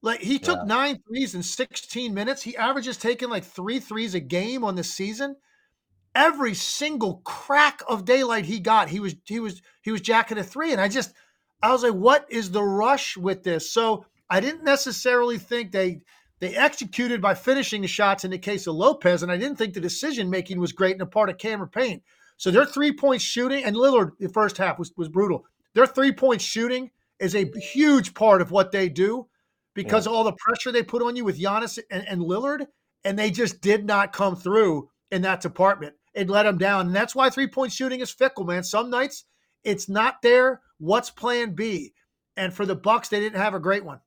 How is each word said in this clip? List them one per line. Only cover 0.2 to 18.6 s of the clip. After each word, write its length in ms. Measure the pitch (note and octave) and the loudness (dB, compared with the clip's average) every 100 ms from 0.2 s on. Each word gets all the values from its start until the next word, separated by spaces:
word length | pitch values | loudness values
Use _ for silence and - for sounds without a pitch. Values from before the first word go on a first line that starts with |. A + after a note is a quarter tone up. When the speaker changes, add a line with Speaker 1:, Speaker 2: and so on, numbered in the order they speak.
Speaker 1:
he 160 | F#3 C4+ | -2 -2
took 220 | C#4 F4+ | 0 -2
Speaker 2:
Yeah. 60 | G3+ | 0
Speaker 1:
nine 340 | A#3 C#4 C4 _ | 0 0 -2 _
threes 260 | A#3 B3+ | -6 -4
in 80 | F3+ | -6
sixteen 720 | F3 - C4 - - A#3+ B3 | -8 -6 -6 -8 -12 -8 -6
minutes. 300 | G3 G#3+ C4+ | -4 -4 -6
He 120 | - A#3+ | -8 -4
averages 420 | A3+ C4+ B3 A#3 | -2 -2 -4 -6
taking, 320 | A3+ A#3+ B3 | -2 -2 -2
like, 140 | A3 | -6
three 360 | - - F#3 B3+ | -8 -10 -6 -6
threes 340 | - G#3+ A3+ | -6 -6 -4
a 60 | F3+ | -4
game 440 | C3+ F3 G#3 C4 | -4 -4 -2 -4
on 120 | A3 F#3 | -4 -4
the 80 | |
season. 520 | E3+ - G3 A3 C#4 C#4 _ _ _ _ _ _ _ | -6 -6 -8 -6 -8 -8 _ _ _ _ _ _ _
Every 400 | - D#4 D4 B3+ | 4 4 4 -2
single 680 | F#3 - - D4+ D4+ G#3+ F3 | -2 -6 -4 -4 -2 -4 -4
crack 580 | - - - C#4+ D4 C#4 - | -10 -14 0 4 4 2 -6
of 160 | A3 | -6
daylight 400 | F#3 B3+ B3+ A3+ | 2 4 4 -2
he 160 | D#3+ A3 | -2 -4
got, 300 | F3+ A3 E3+ | 4 4 4
he 100 | F3 | -2
was, 160 | G3+ D#3 | -6 -8
he 160 | - A3 | -8 -6
was, 220 | A3+ F3+ _ _ | -6 -10 _ _
he 120 | - | -6
was 80 | A3 | -6
jacking 360 | F3+ A3+ A3 G#3+ | 2 2 2 -4
a 60 | |
three. 300 | F#3 C4 D#4+ | -8 -6 -2
And 80 | A#3+ | 0
I 80 | G3 | 0
just, 240 | A#3+ - _ _ _ _ _ | 0 -4 _ _ _ _ _
I 80 | G#3+ | 2
was 120 | B3+ | 4
like, 100 | A#3+ | 2
"What 320 | G3 G#3+ C#4+ C#4 | 4 4 4 2
is 220 | A#3 G3+ | -6 -4
the 100 | F#3+ | -2
rush 540 | G3+ G3 A3 C#4 - - | 0 2 2 2 0 -6
with 280 | F3+ F#3 | -4 -4
this?" 280 | F#3 E3 D#3+ | -2 -4 -2
So 340 | - A3+ G#3 - _ _ | 0 0 0 -6 _ _
I 120 | F#3 | 0
didn't 240 | A#3+ D#4+ D#4 | 0 -4 0
necessarily 720 | C#4 C#4 G#3 B3+ B3 A#3+ A#3 | 0 0 -2 2 2 2 -2
think 340 | F3+ A#3+ A3 | -4 -6 -4
they, 300 | G3 F#3+ E3 _ _ _ _ | -2 -2 -2 _ _ _ _
they 140 | F3+ | -6
executed 680 | - C#4 - G#3+ - B3 A#3 | 2 2 2 -10 -4 -4 0
by 120 | G3 | 0
finishing 480 | F#3 - C4+ C4 G#3+ | 0 0 0 0 -4
the 60 | F#3+ | -6
shots 380 | - G#3 G3 F#3+ | 0 0 0 -4
in 60 | |
the 60 | F#3 | -8
case 300 | F#3 G3+ | -6 -6